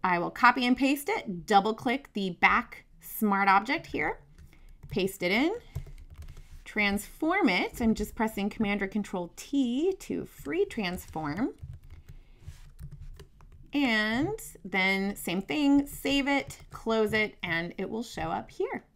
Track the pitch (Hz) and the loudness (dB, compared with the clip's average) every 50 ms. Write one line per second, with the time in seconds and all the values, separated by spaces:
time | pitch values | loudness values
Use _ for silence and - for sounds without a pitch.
0 | - 185 180 175 170 165 160 - - 240 247 269 247 247 254 247 262 269 277 285 | 2 2 2 2 0 -2 -2 6 6 6 6 6 4 4 4 4 4 2 2 2
1 | - - 415 - - 240 190 175 160 - 214 196 190 220 220 - - 254 233 277 | 0 -2 -2 -2 -2 -6 -8 -8 -2 6 6 6 6 6 0 0 0 -2 -2 -2
2 | - - _ 214 196 190 170 - - 185 190 220 240 - - - - _ - - | -4 -6 _ -4 -4 -4 -2 4 4 6 6 6 2 -2 -10 -20 -20 _ -20 -20
3 | - - - - 226 208 196 196 196 196 190 202 214 226 285 339 - - - 269 | -18 -14 -6 -2 2 2 4 4 6 6 6 6 6 2 -4 -4 -4 -6 -4 -2
4 | - - 453 - - - - - - - - - - - - - - - - 214 | -2 -2 -2 -4 -10 -20 -20 -20 -20 -20 -20 -20 -20 -20 -20 -20 -14 -6 -2 0
5 | 185 190 190 - - 180 190 220 269 330 415 480 - - - - - - - - | 0 0 -2 -2 0 2 2 4 2 2 0 -2 -8 -10 -12 -12 -12 -10 -16 -18
6 | - - - - - - - - - - - - - - - 220 208 202 196 214 | -18 -20 -18 -18 -16 -16 -16 -18 -18 -18 -18 -18 -16 -8 -2 0 0 2 2 0
7 | - - - - - 311 349 392 392 247 185 180 - 466 - - 240 226 220 - | -4 -6 -8 -4 0 0 2 4 4 4 4 2 0 -2 -4 0 2 2 2 2
8 | 214 208 - - 226 220 220 - 196 202 - - 226 202 202 208 196 190 - 214 | -2 -6 -2 -2 -2 -2 -2 -2 -4 -4 -2 -2 -2 0 0 -2 -2 -2 -2 -4
9 | 202 - - 185 175 170 - - - - - 285 269 240 233 262 311 370 381 381 | -4 -2 -4 -6 -6 -6 -10 -16 -12 -2 0 0 2 2 0 0 0 0 -2 -2
10 | - - - 165 - - - - - 277 294 339 415 403 - - 208 180 180 180 | -6 -6 -6 -6 -6 -8 -12 -14 -10 -6 -2 -2 -2 -2 -2 -4 -4 -4 -4 -6
11 | - - - 160 156 147 143 175 240 359 440 - - - - - - - - - | -10 -8 -8 -6 -4 -4 -2 -2 -2 -4 -4 -6 -14 -14 -14 -16 -16 -18 -20 -20
12 | - - - - - - - - - - - - - - - - - - - - | -18 -18 -20 -20 -20 -20 -20 -20 -18 -18 -18 -18 -20 -20 -18 -16 -16 -16 -14 -14
13 | - - - - - - - - - - - - - - - 285 285 254 226 214 | -14 -16 -16 -16 -20 -20 -20 -20 -20 -20 -20 -20 -20 -4 0 2 2 4 4 4
14 | 214 214 220 240 285 359 427 440 - - - - - 196 175 190 185 190 196 190 | 4 2 2 0 0 -2 -2 -6 -8 -14 -18 -16 -14 -4 0 2 2 2 2 2
15 | 196 196 202 - - - 170 175 285 - 294 302 294 277 277 285 277 285 - - | 0 -2 -4 -4 -6 -4 -2 -2 -2 -2 -2 2 4 6 6 6 4 2 -6 -6
16 | - 277 277 277 269 269 277 277 - - - - - - - - - 226 226 220 | -2 0 0 0 2 2 0 0 0 -2 -12 -16 -18 -18 -18 -10 -4 0 2 2
17 | 220 214 208 214 214 202 - - - 180 165 165 170 170 - - 190 190 - 220 | 2 2 2 2 0 0 -4 -8 -6 -4 -2 -2 -2 -4 -6 -6 -6 -6 -4 -6
18 | 247 - - - 160 160 175 202 226 226 - - 359 480 - - - _ _ | -8 -8 -6 -6 -4 -4 -4 -4 -6 -8 -6 -6 -4 -4 -4 -8 -12 _ _